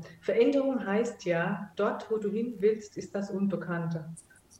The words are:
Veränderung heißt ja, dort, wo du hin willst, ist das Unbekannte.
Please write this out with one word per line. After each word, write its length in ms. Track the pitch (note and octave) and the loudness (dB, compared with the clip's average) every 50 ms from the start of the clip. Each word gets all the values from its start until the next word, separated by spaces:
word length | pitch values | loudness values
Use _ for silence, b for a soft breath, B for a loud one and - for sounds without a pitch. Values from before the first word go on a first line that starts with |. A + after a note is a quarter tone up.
| - B B B | -8 B B B
Veränderung 640 | B - G3 A3+ B3 C#4+ C#4 C#4 C4+ C4+ B3+ A3 F#3+ | B 2 4 6 6 6 6 4 4 2 0 0 0
heißt 400 | G3 G3+ A3 A#3 - - - - | 0 2 2 2 0 -4 -4 0
ja, 480 | F3+ E3+ E3 F3 G3 - - - - - | 0 2 2 2 0 -2 -4 -6 -6 -2
dort, 340 | - G3+ A#3 G#3+ - - - | 0 0 0 0 -2 -4 -2
wo 80 | A3 G#3+ | -2 -2
du 100 | G3+ G3+ | 0 -2
hin 280 | G3 A3+ A#3+ B3 A3+ F#3 | -2 -2 -2 -4 -2 2
willst, 400 | F#3+ A3 G#3+ G#3+ - - - - | 2 2 2 2 -2 -10 -10 -10
ist 160 | - - - | -8 -6 -4
das 160 | G3 G3 - | -4 -4 -4
Unbekannte. 760 | G3 G3 G3 G3 F3+ E3+ - F3 E3+ E3+ E3 E3 E3 D#3+ D3+ E3 E3 - - b b b b _ - | -2 0 0 0 0 0 -2 -2 -2 -2 -2 -2 -4 -4 -6 -10 -14 -16 -18 b b b b _ -20